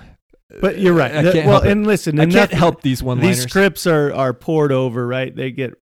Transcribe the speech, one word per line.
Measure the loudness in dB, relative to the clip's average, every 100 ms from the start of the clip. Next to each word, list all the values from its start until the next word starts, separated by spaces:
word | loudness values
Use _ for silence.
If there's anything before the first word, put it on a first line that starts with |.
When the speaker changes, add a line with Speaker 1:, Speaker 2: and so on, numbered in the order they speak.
| -12 _ _ _ _ -4
Speaker 1:
But | -4 0
you're | 2
right. | 2 0
Speaker 2:
I | 0
Speaker 1:
The, | 2
Speaker 2:
can't | 2 4
Speaker 1:
well, | 4
Speaker 2:
help | 4
it. |
Speaker 1:
and | 0 0
listen, | -2 0 0
Speaker 2:
I |
Speaker 1:
and | 4
Speaker 2:
can't | 4 2
Speaker 1:
that, | 2
Speaker 2:
help | 0 0
these | -4 -4
one-liners. | -4 0 0 0
Speaker 1:
these | -2
scripts | 0 0 0 -2
are, | 0 0
are | -2 -4
poured | -4 -4 0 0
over, | 0 -2 -4 -6
right? | -6 -6 -8
They | -8
get | -8 -10 -10